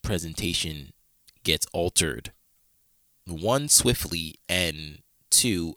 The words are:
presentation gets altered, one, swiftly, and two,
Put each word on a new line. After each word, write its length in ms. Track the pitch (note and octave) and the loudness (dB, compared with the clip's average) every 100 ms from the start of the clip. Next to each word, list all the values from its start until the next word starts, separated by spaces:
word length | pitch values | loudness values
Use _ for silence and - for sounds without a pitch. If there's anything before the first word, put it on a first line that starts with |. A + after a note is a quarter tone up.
presentation 880 | - F2+ D#2+ D#2+ F2 E2 E2 D2+ C#2 - _ _ _ _ | -4 -4 -4 -4 -2 -2 -4 -8 -12 -20 _ _ _ _
gets 220 | - D#2 - | 0 0 0
altered, 600 | F2+ F2 - D#2+ A1+ - - _ _ _ _ _ _ _ _ - | 0 0 2 0 -2 -10 -18 _ _ _ _ _ _ _ _ -12
one, 420 | D#2+ G2+ C3+ D3 | -4 0 2 4
swiftly, 680 | - B2 A#2+ F2 E2+ D#2+ - - | 4 4 2 -2 -6 -8 -10 -2
and 520 | F2+ F2 D#2 D2+ D2+ _ _ - | 0 0 -2 -10 -16 _ _ 0
two, 460 | - B2+ F#2 E2 | 2 4 2 -2